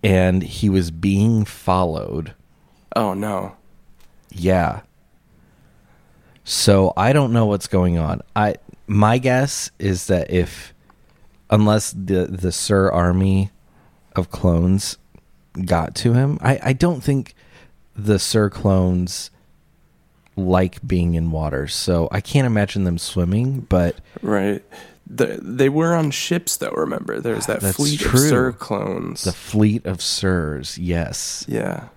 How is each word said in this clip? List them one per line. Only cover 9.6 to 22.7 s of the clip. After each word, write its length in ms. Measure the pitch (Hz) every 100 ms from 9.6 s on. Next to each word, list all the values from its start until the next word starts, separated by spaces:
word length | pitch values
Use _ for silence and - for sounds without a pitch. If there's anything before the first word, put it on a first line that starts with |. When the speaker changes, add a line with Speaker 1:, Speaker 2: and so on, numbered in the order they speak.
| - _
Speaker 1:
is 280 | 98 90 -
that 220 | 92 -
if, 440 | 90 82 - - - _ _ _ _ - _ _
unless 420 | 107 107 107 -
the, 340 | - 95 95 90
the 260 | 92 90
Sir 380 | 85 - 101 95
Army 600 | 87 87 90 95 95 95 _ _ _ _ _ _ -
of 140 | 90
clones 680 | - 92 85 90 95 - - _ - _ _ _ -
got 300 | 90 85 80 -
to 180 | 120
him, 240 | 120 135 151
I, 180 | - 139
I 100 | -
don't 280 | 131 175 156
think 320 | 123 139 - _ - - - _ _
the 240 | - 104 101
Sir 320 | - 113 104
clones 800 | - 101 95 90 90 90 - - _ _ _ _ _ _ _ _ _ _
like 500 | - 92 92 92 - -
being 280 | 90 85
in 160 | 82 82
water, 380 | 80 78 67 71
so 400 | - - 87 82
I 100 | 92
can't 240 | - 143 131
imagine 380 | 110 101